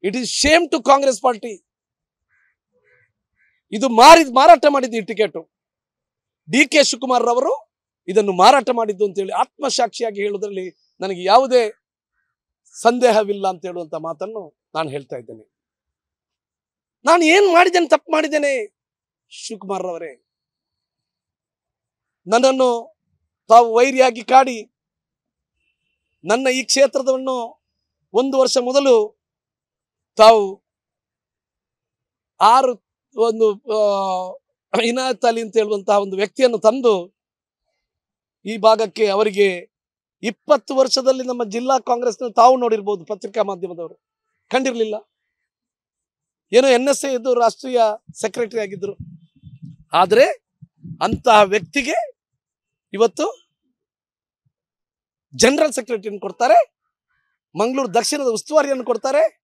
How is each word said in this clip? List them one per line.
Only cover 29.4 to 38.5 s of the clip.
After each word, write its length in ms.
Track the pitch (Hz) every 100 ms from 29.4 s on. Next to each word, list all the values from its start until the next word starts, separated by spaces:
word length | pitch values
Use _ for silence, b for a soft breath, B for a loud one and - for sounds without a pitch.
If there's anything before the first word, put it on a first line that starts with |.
| _ _ _ _ _ _ _ -
ತಾವು 260 | 214 226 196 196 _ _ _ _ _ _ _ _ _ _ _ _ _ _ _ _ _ _
ಆರು 320 | 196 247 254 247 _ _ _ -
ಒಂದು, 300 | 226 220 220 202 -
ಆ, 40 | 214 208 202 190 185 185 185 _ _ _
ಇನಾಯತ್ 520 | 196 226 247 262 240
ಅಲಿ 160 | 240 233
ಅಂತ 160 | 226 220
ಹೇಳುವಂತಹ 400 | 214 208 190 202
ಒಂದು 180 | 202 190
ವ್ಯಕ್ತಿಯನ್ನು 420 | 202 - 254 226
ತಂದು 360 | 220 254 240 196 175 _ _ _ _ _ _ _ _ _ _ _ _ _
ಈ 120 | 190